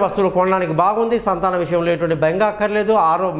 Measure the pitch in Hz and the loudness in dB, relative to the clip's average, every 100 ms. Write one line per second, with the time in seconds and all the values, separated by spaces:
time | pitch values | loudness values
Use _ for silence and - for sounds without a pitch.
0 | 190 202 185 180 185 190 175 156 185 214 | 0 0 0 2 0 0 0 0 2 2
1 | 226 233 214 175 185 180 156 175 170 165 | 0 -2 -2 -2 0 -2 0 0 0 0
2 | 165 160 156 165 214 208 208 208 202 214 | -2 0 0 0 -2 0 -2 0 2 2
3 | 160 170 185 | 2 2 -2